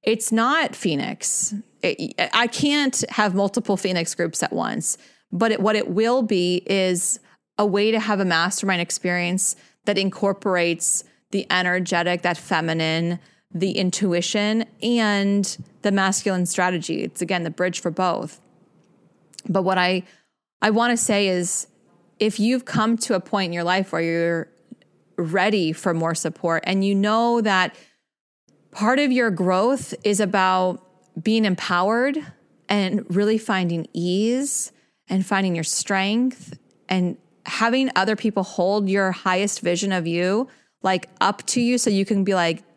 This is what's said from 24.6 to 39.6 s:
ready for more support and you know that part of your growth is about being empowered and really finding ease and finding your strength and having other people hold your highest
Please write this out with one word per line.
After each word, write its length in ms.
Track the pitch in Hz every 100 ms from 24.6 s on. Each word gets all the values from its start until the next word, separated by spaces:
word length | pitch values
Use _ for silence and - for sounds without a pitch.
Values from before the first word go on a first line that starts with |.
| _ - _ _ _ -
ready 560 | 165 185 196 208 160
for 220 | 160 185
more 200 | 165 160
support 480 | 160 - - 170 165 -
and 180 | 190
you 100 | 196
know 460 | 196 208 226 233 233
that 340 | 214 190 180 - - _ _ _ _ _ _ _ _
part 280 | - 214 262
of 120 | 294
your 200 | 254 233
growth 640 | 180 185 185 226 269 - -
is 160 | 208 202
about 600 | 202 202 185 185 185 - _ _ _ -
being 220 | 214 220
empowered 760 | 214 180 - 180 190 233 269 294 285 - _ _ -
and 380 | 208 185 202 -
really 240 | 180 208 220
finding 480 | 220 190 175 170 160
ease 800 | - 175 185 220 247 285 - - _ _ _ _
and 160 | 190
finding 300 | 185 196 190
your 100 | 165
strength 920 | 156 - - 196 196 220 254 - - - _ _ -
and 280 | 185 180 - _ _ -
having 440 | - 233 262 262 -
other 200 | 196 214
people 260 | 220 202
hold 460 | 185 - 180 208 196
your 240 | 196 190
highest 480 | 185 190 185 202 -